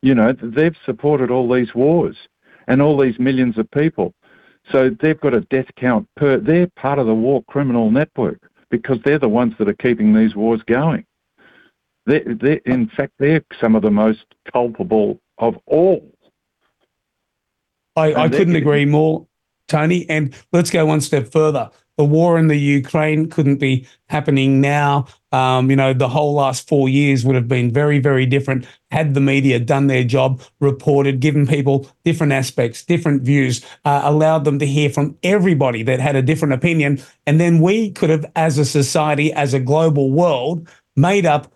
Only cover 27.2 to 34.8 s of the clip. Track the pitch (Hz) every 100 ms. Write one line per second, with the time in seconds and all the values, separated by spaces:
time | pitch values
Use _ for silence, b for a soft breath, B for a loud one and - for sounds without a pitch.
27.2 | 120 131 117 127 120 117 147 147 139 135
28.2 | 131 139 135 135 B B _ 156 160 139
29.2 | 139 139 135 123 120 139 139 131 127 131
30.2 | 131 131 B _ 143 135 - 139 139 135
31.2 | 147 147 139 147 139 139 139 _ - 165
32.2 | 156 135 131 - 120 - - 175 170 143
33.2 | 127 143 131 123 B B - 143 147 151
34.2 | 156 160 143 143 139 139